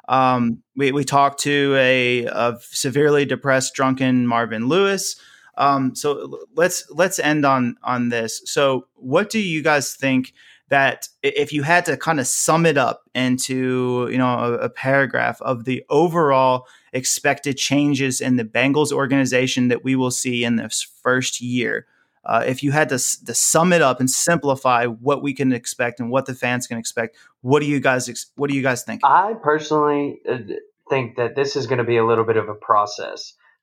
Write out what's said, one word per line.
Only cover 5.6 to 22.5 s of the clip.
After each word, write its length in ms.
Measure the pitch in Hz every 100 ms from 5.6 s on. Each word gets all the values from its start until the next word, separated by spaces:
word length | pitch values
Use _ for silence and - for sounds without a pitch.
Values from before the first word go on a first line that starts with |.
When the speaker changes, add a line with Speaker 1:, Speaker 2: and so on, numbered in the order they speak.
| 139 139 131 -
Speaker 1:
so 240 | - 104
l-, 200 | 135 - - 151
let's, 300 | 175 - -
let's 260 | 147 185 180
end 280 | 147 151 143
on, 320 | 131 120 -
on 280 | 120 123 120
this. 340 | 117 113 - -
So 400 | 156 139 131 -
what 380 | _ 127 156 214
do 80 | 220
you 240 | 190 156
guys 320 | 151 147 - -
think 380 | 135 131 127 _ - _ -
that 380 | 139 135 - - _
i-, 100 | 139 143
if 160 | 143
you 120 | 147
had 220 | 139 175 165
to 120 | 135
kinda 280 | 160 156 120
sum 420 | - - 160 165
it 100 | 143
up 240 | 117 - _ 123
into, 920 | 127 127 - 127 127 127 123 123 120
you 80 | 127
know, 180 | 127 120
a, 160 | 120
a 160 | 117 120
paragraph 720 | - 131 139 131 127 120 120
of 240 | 123 123 117
the 180 | 127 -
overall 800 | 147 175 170 147 131 131 127 - - _ 127
expected 640 | 127 - 143 139 143 131
changes 640 | - 139 147 135 135 127
in 140 | 127 123
the 100 | 110
Bengals 460 | 120 135 143 143
organization 760 | 135 135 139 131 127 131 - 123
that 160 | 117
we 120 | 131 131
will 160 | 127
see 320 | 123 127 120
in 140 | 120 117
this 300 | 110 - - _
first 400 | 127 127 127 -
year, 460 | 123 123 110 110 - _ _ _
uh, 200 | - 117
if 160 | 123